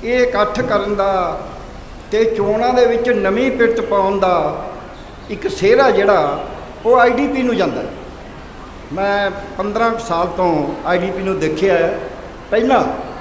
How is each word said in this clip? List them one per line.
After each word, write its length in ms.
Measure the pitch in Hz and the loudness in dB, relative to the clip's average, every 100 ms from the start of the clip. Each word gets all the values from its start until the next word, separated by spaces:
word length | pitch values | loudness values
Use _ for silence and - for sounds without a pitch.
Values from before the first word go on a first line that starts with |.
ਇਹ 160 | 226 254 | 0 2
ਇਕੱਠ 420 | 247 202 208 220 | 2 2 0 0
ਕਰਨ 340 | 240 208 202 202 | 0 0 0 0
ਦਾ 440 | 196 190 175 147 143 - - - - - - | 2 2 0 -4 -10 -14 -14 -16 -16 -16 -4
ਤੇ 120 | 214 | 2
ਚੋਣਾਂ 500 | 226 220 202 214 247 | 2 2 0 2 2
ਦੇ 120 | 247 233 | 4 4
ਵਿੱਚ 240 | 233 247 | 4 2
ਨਵੀਂ 420 | 208 190 208 262 | 2 2 2 0
ਪਿਰਤ 300 | - 226 226 | 2 2 2
ਪਾਉਣ 380 | 226 202 190 202 | 0 2 2 2
ਦਾ 460 | 185 175 151 143 - - - - - - - | 2 2 0 -4 -8 -12 -14 -16 -16 -16 -10
ਇੱਕ 180 | 208 392 | -6 -6
ਸਿਹਰਾ 440 | - 190 247 269 | 0 4 6 6
ਜਿਹੜਾ, 540 | 196 196 190 147 143 - - - - 220 | 4 4 4 2 -2 -8 -12 -14 -6 4
ਉਹ 120 | 254 | 6
ਆਈ 120 | 240 | 6
ਡੀ 180 | 240 285 | 4 0
ਪੀ 160 | 269 | 0
ਨੂੰ 140 | 254 226 | 0 2
ਜਾਂਦਾ 240 | 311 - | 0 -2
ਹੈ। 60 | - - - - - - - - - - - | -8 -10 -14 -16 -16 -16 -16 -16 -16 -16 -10
ਮੈਂ 380 | 156 202 202 202 190 - - | -4 0 0 0 -4 -12 -6
ਪੰਦਰਾਂ 340 | 196 208 233 | -4 0 0
ਕੁ 80 | 226 | 0
ਸਾਲ 280 | - 170 175 | -2 -2 -2
ਤੋਂ 400 | 175 185 156 143 147 151 | 0 2 2 -2 -4 -2
ਆਈ 120 | 180 | 0
ਡੀ 140 | 185 | 0
ਪੀ 120 | 190 | -2
ਨੂੰ 160 | 190 185 | -2 0
ਦੇਖਿਆ 340 | 156 156 196 | -2 0 2
ਹੈ 260 | 170 165 - - - - - - | 4 2 -2 -8 -12 -16 -16 -2
ਪਹਿਲਾਂ 320 | 220 240 247 151 - - - | 0 4 2 2 -4 -8 -12